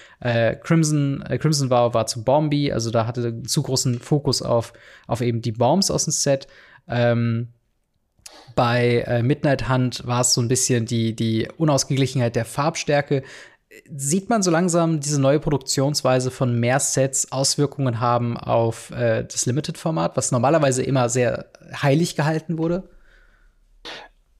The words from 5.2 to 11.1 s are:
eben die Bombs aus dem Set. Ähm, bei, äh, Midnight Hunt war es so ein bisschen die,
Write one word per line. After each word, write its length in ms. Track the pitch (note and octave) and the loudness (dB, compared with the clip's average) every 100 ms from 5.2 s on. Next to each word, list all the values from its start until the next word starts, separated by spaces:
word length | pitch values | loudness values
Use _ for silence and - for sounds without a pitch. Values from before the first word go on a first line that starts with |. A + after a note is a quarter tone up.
eben 200 | B2 A#2 | -2 -2
die 120 | A#2 | -4
Bombs 360 | A2 B2 E3+ - | 0 2 4 2
aus 140 | - - | 0 0
dem 60 | |
Set. 340 | - - C3+ - - - - - | 0 0 0 -2 -20 -20 -20 -6
Ähm, 600 | A#2+ A#2+ A#2 A#2 A2+ A#2+ _ _ _ _ _ _ _ - - - B2 | 0 2 2 0 -2 -6 _ _ _ _ _ _ _ -20 -20 -6 0
bei, 500 | A#2+ B2 A#2+ A#2+ - | 2 2 2 2 0
äh, 160 | A#2+ | 0
Midnight 460 | A#2+ D3 D3+ C3 A2+ | 0 0 2 0 0
Hunt 360 | C3 B2+ - B2 | 0 0 -4 -6
war 160 | B2 | -2
es 120 | B2 - | 0 2
so 60 | |
ein 60 | A#2 | 2
bisschen 380 | B2+ - B2 A2+ | 0 2 0 0
die, 300 | A#2 A2+ | -2 -2